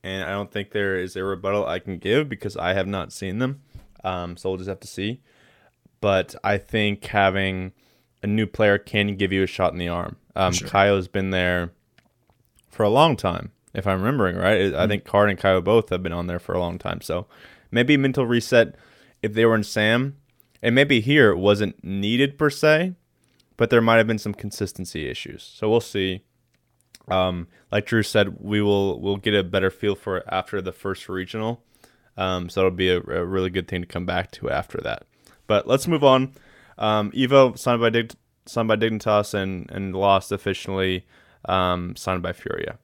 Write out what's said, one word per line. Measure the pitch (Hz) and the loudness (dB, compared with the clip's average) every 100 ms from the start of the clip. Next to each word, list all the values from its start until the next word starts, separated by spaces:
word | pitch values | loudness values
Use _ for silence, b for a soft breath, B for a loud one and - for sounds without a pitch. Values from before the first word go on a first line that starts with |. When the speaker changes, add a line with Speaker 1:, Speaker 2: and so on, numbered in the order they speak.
Speaker 1:
and | 92 95 | -8 -8
I | 82 | -6
don't | 101 101 | -8 -6
think | 104 98 | -8 -6
there | 104 101 92 | -4 -2 -2
is | 92 92 | -4 -6
a | |
rebuttal | 95 92 98 104 85 | -6 -4 -2 -2 -2
I | 90 | -6
can | - 87 | -8 -6
give | 98 127 147 | 0 0 0
because | 110 104 - | -8 -8 -4
I | 87 | -2
have | 95 95 | 0 -2
not | 98 78 | -4 -8
seen | - 95 104 | -8 -8 -4
them. | 127 139 b b b - | -4 -6 b b b -10
Um, | 92 90 87 87 | -6 -6 -8 -8
so | 98 | -6
we'll | 95 | -6
just | 95 | -8
have | 92 | -12
to | - | -12
see. | - 101 127 b b b b b _ _ _ | -8 -6 -8 b b b b b _ _ _
But | 104 95 90 - | 0 0 0 -4
I | 98 104 | -2 -2
think | - 110 104 101 | -2 -2 0 -2
having | - 104 98 95 95 92 92 _ _ _ _ _ | -2 2 2 2 -2 -4 -8 _ _ _ _ _
a | 104 | -2
new | 107 107 | 0 -2
player | - 107 101 | 2 2 2
can | - 104 101 98 | 0 0 0 0
give | 98 | 0
you | 95 | 0
a | 95 | 0
shot | - 90 | 0 -2
in | 87 | -2
the | 87 | -4
arm. | 85 87 - _ | -4 -6 -12 _
Um, | - 92 | -2 0
Speaker 2:
Sure. | 90 - | 0 0
Speaker 1:
Kaio's | 101 101 98 90 | 2 4 2 0
been | 101 95 | -4 -2
there | 92 90 90 85 _ _ _ _ _ _ _ _ _ _ | 0 0 0 -4 _ _ _ _ _ _ _ _ _ _
for | - | 0
a | 104 | 2
long | 123 165 120 | 6 4 2
time, | 95 85 - _ _ | -2 -4 -8 _ _
if | 98 98 | -6 -2
I'm | 92 | 0
remembering | 104 143 95 90 | 0 0 0 2
right. | 90 104 | 2 4
I | |
Speaker 2:
Mm-hmm. | 98 71 104 | 2 2 0
Speaker 1:
think | 101 | 0
Card | - 101 104 | 0 2 4
and | 92 | 2
Kaio | 98 92 | 2 2
both | 90 113 - | 4 2 2
have | 92 | -4
been | 90 | -4
on | 85 87 | -6 -6
there | 87 | -6
for | - | -4
a | 90 | -4
long | 87 87 | -4 -6
time. | - 87 | -8 -8
So | - 87 - B B B B | -6 -6 -6 B B B B
maybe | 113 123 143 | 0 4 4
mental | 135 131 120 | 4 0 0
reset | 120 - 123 113 - b b b b | 0 4 4 4 -2 b b b b
if | 110 | -4
they | 107 | 2
were | 113 | 4
in | 113 | 2
Sam. | 101 110 107 120 135 139 _ _ _ _ | 0 0 2 2 -2 -8 _ _ _ _
And | 110 | 0
maybe | 123 143 127 | 2 4 2
here | 110 151 113 | 4 6 6
it | 87 | 6
wasn't | 101 101 104 - | 2 2 0 -4
needed | - 98 101 120 139 143 | -10 -4 -2 0 0 0
per | 151 | -2
se, | 143 156 156 185 180 _ _ _ _ _ - | 2 2 2 0 -8 _ _ _ _ _ -4
but | 113 | 2
there | 120 | 4
might | 117 113 | 6 4
have | 110 | 4
been | 110 | -2
some | 104 | -6
consistency | 101 104 - 98 - 90 80 69 | -8 -10 -6 -6 -6 -10 -8 -8
issues. | 64 - - | -10 -12 -16
So | - - 107 | -20 -6 0
we'll | 113 | 0
see. | 110 101 95 92 _ _ _ _ _ _ _ - - | 0 -4 -2 -4 _ _ _ _ _ _ _ -20 -2
Um, | 92 92 90 82 b b | 0 0 -2 -10 b b
like | 104 104 | -4 0
Drew | 113 | 0
said, | 104 107 98 - | 2 2 0 -4
we | 101 104 | -2 0
will, | 104 101 98 64 | 2 2 0 -2
we'll | 95 101 | -4 -2
get | 107 | 0
a | 104 | 0
better | 90 95 95 | 0 0 -2
feel | - 104 98 | -2 -4 -4
for | - 92 | -6 -6
it | - | -4
after | 92 - 101 | -6 -4 -8
the | 92 | -8
first | - 98 95 - | -10 -10 -8 -8
regional. | 92 90 110 110 120 b b b b b - | -8 -8 -6 -6 -8 b b b b b -6
Um, | 95 90 87 | -4 -2 -4
so | - | 0
it'll | 95 | 0
be | 90 92 | 2 0
a, | 90 | 0
a | - 82 | -2 -4
really | 87 95 92 | -2 -2 -2
good | 92 87 | -4 -6
thing | 92 | -8
to | 87 | -6
come | 87 90 | -8 -4
back | 87 95 | -4 -6
to | - - | -10 -4
after | 71 - - | -4 -6 -8
that. | 60 - - b b b - | -8 -10 -12 b b b -2
But | 104 - | 0 2
let's | 131 - | 0 0
move | 160 | 4
on. | 139 131 135 b b b b - | 6 6 2 b b b b -4
Um, | 107 107 104 | 0 0 0
Evo, | - 127 139 131 - | -2 6 8 6 4
signed | 127 120 | 0 2
by | 117 | 2
Dig-, | 113 117 - _ _ - | 0 -4 -12 _ _ -8
signed | - 110 | -4 0
by | 107 | 2
Dignitas, | 113 107 110 104 104 | 2 0 2 2 2
and, | 104 95 92 - | -4 -4 -6 -10
and | 95 98 92 | -8 -6 0
Lost | 98 98 - | 4 2 0
officially, | 101 - 95 - 95 95 92 b b b b - | -4 -4 -4 -4 -2 -2 -2 b b b b -2
um, | 92 92 90 87 - | 0 2 0 -4 -8
signed | - 92 | -6 -4
by | 87 | -6
Furia. | 90 - 50 50 - | -8 -8 -8 -8 -12